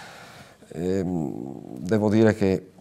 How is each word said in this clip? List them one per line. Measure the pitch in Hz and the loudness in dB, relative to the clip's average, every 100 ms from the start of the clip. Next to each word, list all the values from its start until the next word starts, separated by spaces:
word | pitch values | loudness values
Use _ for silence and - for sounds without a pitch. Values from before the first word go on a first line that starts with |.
| - - - - - - - | -20 -20 -20 -20 -20 -20 -16
ehm, | - 90 95 90 87 71 52 65 62 - - | -8 -4 -2 -2 -4 -4 -8 -12 -14 -16 -12
devo | 90 107 104 | -2 0 4
dire | 107 110 | 6 6
che, | 101 98 92 - - | 4 2 0 -4 -16